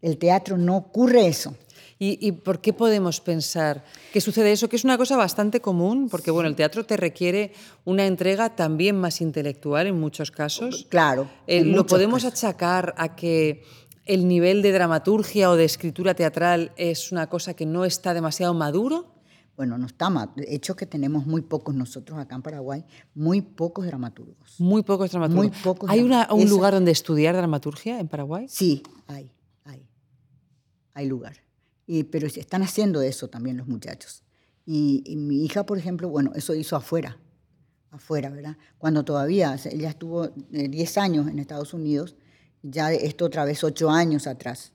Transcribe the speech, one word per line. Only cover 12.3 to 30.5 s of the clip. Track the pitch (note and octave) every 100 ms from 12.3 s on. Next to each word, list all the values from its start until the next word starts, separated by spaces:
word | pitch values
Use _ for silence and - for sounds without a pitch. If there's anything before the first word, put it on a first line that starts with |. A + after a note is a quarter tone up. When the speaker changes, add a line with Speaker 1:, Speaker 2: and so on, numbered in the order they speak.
| A#3+
Speaker 2:
achacar | A3 F3+ F3 F3+ F3+ -
a | E3
que | E3+ E3+ E3 D#3 D3+ - - - -
el | - F#3+ F3+
nivel | F3 F3 G3+
de | G3+
dramaturgia | F#3+ F3 D#3+ E3+ G#3+ G#3+ G#3 F#3
o |
de | F3
escritura | D#3+ - E3+ D3+ F#3
teatral | F3 D#3+ D#3 E3+ F3 E3 -
es | F3 E3 -
una | F3+ D#3+
cosa | F3 F3
que | F3 D#3
no | E3
está | F#3 F3 F#3
demasiado | E3+ D#3+ D3+ F3+
maduro? | E3+ D3 D#3 A#3+ D#4+ F4 _ _ _ _ -
Speaker 1:
Bueno, | F#3 A#3
no | B2+
está | - E3+
ma-, | E3+ G#2+
de | - C#3+
hecho | C#3+ -
que | F#3 F3+
tenemos | D3+ C#3 D3+
muy | C#3+ D#3+
pocos | D#3+ D#3 - C3+
nosotros | B2+ - - D#3
acá | B2+
en | B2+
Paraguay, | C3 D3+ C3 C#3 E3 - _
muy | - D#3 F#3+
pocos | F#3+ - E3+ E3+ F3+
dramaturgos. | C#3 A#2+ - A#2 - _ _
Speaker 2:
Muy | F3 G#3
pocos | G#3 G3 F#3+
dramaturgos. | F3+ D#3+ F3 G3+
Speaker 1:
Muy | -
pocos | F#3 F#3 G3
Speaker 2:
¿Hay | G#3
una, | B3 B3+
Speaker 1:
drama-, | A#3
Speaker 2:
un | G#3+
Speaker 1:
esa | G#3+
Speaker 2:
lugar | G3+ F#3+
donde | G3 F3+
estudiar | D#3+ - D#3 D#3 F3+
dramaturgia | E3+ D3+ D3 D3 - A#3+
en | E3
Paraguay? | D3+ C#3+ E3+ C4
Speaker 1:
Sí, | - F#3+ C#3+ - - _
hay, | C#3 C#3 _ _ _
hay, | - C3 B2+ _ _ _ _ _ _